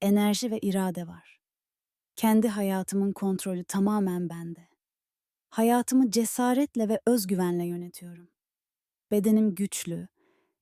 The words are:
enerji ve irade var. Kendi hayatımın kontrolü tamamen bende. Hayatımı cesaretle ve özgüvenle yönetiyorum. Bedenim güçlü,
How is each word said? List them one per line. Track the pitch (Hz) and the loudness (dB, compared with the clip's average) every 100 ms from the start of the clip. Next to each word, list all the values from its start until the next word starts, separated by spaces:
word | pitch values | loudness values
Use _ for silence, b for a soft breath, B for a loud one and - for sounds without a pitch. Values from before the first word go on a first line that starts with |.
enerji | 202 202 208 208 247 | 2 4 2 0 -4
ve | 220 | -4
irade | 202 190 185 175 170 | -2 -2 -2 -4 -10
var. | 170 - _ _ _ _ _ _ _ _ - | -16 -20 _ _ _ _ _ _ _ _ -2
Kendi | 226 220 220 | 4 4 2
hayatımın | 208 196 190 190 196 196 | 0 0 -2 -2 -2 -2
kontrolü | 190 196 185 - 180 | -2 -2 -2 -4 -8
tamamen | 175 196 196 214 190 180 175 | -4 0 2 2 0 -2 -6
bende. | 165 170 165 _ _ _ _ _ _ _ _ _ | -8 -12 -14 _ _ _ _ _ _ _ _ _
Hayatımı | - 226 240 233 254 254 | 0 2 2 2 2 4
cesaretle | 208 226 - 247 247 285 - 214 | 2 0 0 0 2 0 -2 -2
ve | 220 - | 0 2
özgüvenle | 240 185 190 180 175 175 | 0 0 0 0 -2 -4
yönetiyorum. | 175 175 - 175 175 175 _ _ _ _ _ _ _ _ | -6 -10 -14 -18 -20 -20 _ _ _ _ _ _ _ _
Bedenim | 208 202 214 214 | 0 4 4 4
güçlü, | 175 202 - - 170 180 _ _ _ _ _ | 0 -4 -4 -8 -8 -10 _ _ _ _ _